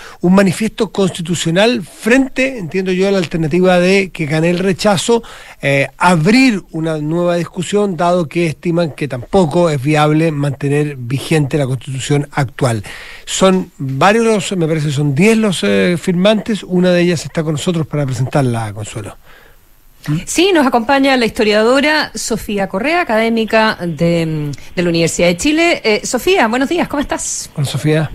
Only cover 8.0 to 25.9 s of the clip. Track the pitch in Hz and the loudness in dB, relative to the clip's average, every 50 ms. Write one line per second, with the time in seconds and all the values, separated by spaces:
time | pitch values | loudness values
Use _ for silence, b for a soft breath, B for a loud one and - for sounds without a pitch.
8 | 175 175 180 180 170 - - 170 175 160 139 - - 180 165 170 175 156 - - | 0 2 2 2 0 -2 -2 -2 -2 -2 -2 -4 -2 -2 0 0 0 -2 -4 -6
9 | 156 127 135 120 113 - - 196 180 147 135 175 175 165 147 139 120 151 151 147 | -8 -6 -6 -8 -6 0 2 2 2 4 2 2 2 2 0 0 0 0 2 4
10 | 151 151 151 156 165 165 151 143 143 143 131 - - 139 143 147 151 147 143 127 | 4 4 4 2 2 0 0 0 -2 -2 -2 -2 -2 0 0 0 0 -2 -4 -8
11 | 123 117 135 131 - - 170 156 151 127 - 151 139 120 135 123 - - 135 135 | -8 -6 -6 -4 -2 0 0 0 2 0 0 -2 0 0 -2 -6 -6 -8 -8 -6
12 | - - 147 143 147 - - 143 139 113 - - 143 123 113 107 95 B B B | -2 0 0 0 -2 -2 -4 -4 -4 -4 -4 -2 -2 -2 -2 -2 -6 B B B
13 | B B B B B B - - 190 190 190 185 180 - _ - 151 131 135 135 | B B B B B B -2 2 2 4 4 2 -2 -4 _ -8 -6 -4 -2 2
14 | 165 190 214 233 233 226 220 202 - - 202 185 165 151 165 160 147 156 139 143 | 2 4 4 4 2 2 0 0 -2 -4 -2 -2 0 0 0 -2 -2 -2 -2 0
15 | 151 147 135 131 147 220 226 220 220 208 170 - - 202 202 196 190 180 175 165 | 0 0 2 4 4 4 4 4 2 0 0 0 0 0 2 2 2 2 0 0
16 | - 190 175 175 185 208 220 208 180 - 220 180 196 196 180 180 185 180 180 175 | 0 -2 0 2 4 2 2 2 0 -4 -6 -6 -4 -2 0 2 4 4 4 4
17 | 170 175 175 147 - 135 - 170 151 156 156 139 - 185 175 170 143 - - 147 | 2 2 0 -2 -4 -6 -4 -4 -4 -2 -4 -2 -2 -2 -2 -2 -4 -4 -2 -4
18 | 143 131 131 107 131 120 - 151 131 123 117 113 113 104 101 107 107 - - 113 | -2 -2 -2 -2 -2 0 0 0 0 0 0 -2 -4 -6 -8 -10 -10 -10 -10 -12
19 | 101 - - - b b b b b b b b b b - _ _ - _ - | -14 -14 -16 -20 b b b b b b b b b b -20 _ _ -20 _ -14
20 | - - 151 175 - - - - 349 403 381 311 269 269 262 240 220 247 277 277 | -6 -4 -4 -4 -4 -4 0 2 2 4 4 4 2 2 2 0 0 2 2 2
21 | 269 277 269 254 233 208 - - 220 214 208 214 214 233 262 277 269 302 311 302 | 4 2 2 2 0 -2 0 0 0 2 2 2 4 4 2 2 2 2 0 0
22 | - - - 214 - - 233 190 - - 208 196 196 190 - 190 226 294 330 349 | -2 -4 -6 -8 -6 -4 -4 -6 -4 -6 -4 -4 -4 -4 -4 -4 -2 -2 0 -2
23 | 349 - 226 220 226 226 233 226 226 214 - 220 220 220 - - 180 170 165 139 | 0 0 0 0 2 2 0 0 0 0 2 2 2 2 0 -2 -6 -6 -2 0
24 | 170 170 170 170 165 160 156 151 147 143 139 B B B B - 175 175 170 165 | 0 2 2 0 0 -2 -2 -4 -4 -6 -8 B B B B -2 -2 0 2 2
25 | 165 156 - - 175 175 175 175 - 294 302 320 339 349 330 - - 220 | 0 0 0 2 2 2 2 0 0 0 2 2 2 2 0 0 0 0